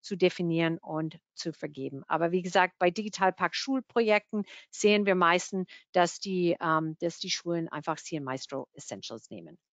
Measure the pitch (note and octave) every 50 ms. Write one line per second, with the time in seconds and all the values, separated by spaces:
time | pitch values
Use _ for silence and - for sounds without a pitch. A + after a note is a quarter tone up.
0 | _ - G3+ F3 F#3 F3+ - - F3+ E3+ E3 E3 E3 E3 E3 E3+ - - D#3+ D#3
1 | D#3+ D#3+ - D#3+ _ _ _ - - E3+ D#3 _ - D3+ D3 C#3+ C3+ C#3 C#3+ C3+
2 | - _ D#3+ D#3 E3 E3+ F3 F#3 F3 F#3 - G3 F3+ F3+ _ _ F#3 F3+ F3 -
3 | G#3 G#3+ - - G3 F#3+ F3+ - F3+ E3+ - - - - C4+ C4 A#3 _ - A#3+
4 | A3+ G#3+ G#3+ G#3 _ _ - G#3 G3 - - - - _ - - - G#3 G#3 G#3
5 | G#3 G3 F#3+ F#3 F3+ E3 F3 F3+ - - - F#3+ F#3 _ - - _ _ - F#3
6 | F3 E3+ - - - G3 F#3+ F3+ F3+ E3+ E3 - F3 E3 D#3+ D#3+ D#3+ D#3 D#3 _
7 | - E3+ E3 - - F#3 - - - F3 E3+ E3+ E3 - - D3+ D3+ - D#3+ -
8 | - - E3+ D#3 C#3+ C3 C3 C3+ - - C#3 C3+ C3 _ _ - - - - F#2+
9 | - - A#2 A2+ _ _ A2 F#2+ E2 D#2 E2 _ _ _